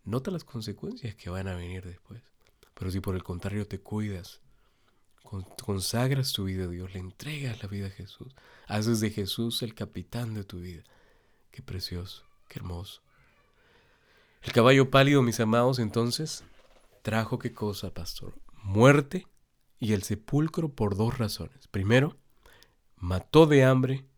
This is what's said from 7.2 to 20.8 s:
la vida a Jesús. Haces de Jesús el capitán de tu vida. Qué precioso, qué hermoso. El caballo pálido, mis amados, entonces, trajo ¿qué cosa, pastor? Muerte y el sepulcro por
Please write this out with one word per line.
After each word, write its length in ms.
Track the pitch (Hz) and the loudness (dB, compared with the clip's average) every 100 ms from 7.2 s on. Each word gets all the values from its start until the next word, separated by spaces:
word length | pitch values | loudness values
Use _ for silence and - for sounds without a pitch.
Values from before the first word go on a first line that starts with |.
| 143 151 139 107 | -10 -8 -8 -8
la 60 | 101 | -8
vida 180 | 101 98 | -8 -8
a 40 | |
Jesús. 440 | - 95 - - _ - - - | -10 -18 -18 -20 _ -20 -20 -6
Haces 340 | 107 107 113 | -2 0 2
de 100 | 110 | 0
Jesús 520 | 104 98 - 117 113 | -2 -6 -4 -4 -4
el 120 | 120 | -8
capitán 600 | - 104 - 87 120 120 | -8 -10 -10 -10 -8 -6
de 100 | 107 | -8
tu 160 | 95 90 | -10 -12
vida. 220 | 90 82 - _ _ _ _ _ _ | -12 -14 -18 _ _ _ _ _ _
Qué 120 | - | -20
precioso, 600 | - 92 - 87 92 - _ _ _ | -12 -10 -8 -8 -10 -14 _ _ _
qué 100 | - | -14
hermoso. 440 | 95 87 95 - _ _ _ _ _ _ _ _ _ _ _ _ _ _ | -10 -10 -10 -18 _ _ _ _ _ _ _ _ _ _ _ _ _ _
El 100 | - | 0
caballo 380 | 131 117 135 131 | 4 8 8 6
pálido, 320 | 135 139 143 | 6 6 6
mis 160 | 120 107 | 4 2
amados, 380 | 110 117 123 127 | 2 4 2 2
entonces, 640 | 107 117 120 120 156 - - - _ _ _ _ | -2 0 -2 -2 -6 -10 -14 -20 _ _ _ _
trajo 360 | - 110 110 123 | -4 -2 -2 -4
¿qué 140 | 120 | -6
cosa, 400 | - 107 98 98 | -6 -6 -6 -10
pastor? 420 | - 85 - 87 - - - | -10 -10 -10 -12 -14 -18 -14
Muerte 640 | 98 101 127 143 139 185 - _ _ _ _ _ | -2 6 8 8 2 -8 -10 _ _ _ _ _
y 140 | 113 | 0
el 100 | 107 | 0
sepulcro 680 | - 104 - 139 156 165 160 | 0 -6 0 0 0 -2 -6
por 260 | - | -2